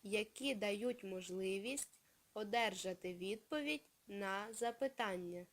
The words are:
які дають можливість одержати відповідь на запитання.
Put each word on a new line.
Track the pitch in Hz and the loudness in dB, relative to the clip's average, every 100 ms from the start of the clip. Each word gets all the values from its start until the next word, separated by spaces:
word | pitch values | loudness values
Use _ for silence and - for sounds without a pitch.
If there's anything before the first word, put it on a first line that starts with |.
які | 202 208 214 - 277 226 | 0 0 0 -2 -2 0
дають | 208 202 247 240 | 0 2 0 -2
можливість | 196 185 185 185 190 196 220 277 - - _ - _ | -4 -6 -4 -2 0 0 -2 -4 -4 -10 _ -20 _
одержати | - 208 233 226 185 190 180 180 | -4 2 4 4 2 -2 -2 -4
відповідь | 175 185 220 - 302 294 302 - _ - | -2 -2 -2 0 0 2 0 -4 _ -8
на | 202 196 196 208 | -2 0 0 -2
запитання. | 220 233 233 269 - 220 180 175 175 180 | 0 0 2 0 2 0 2 -2 -6 -10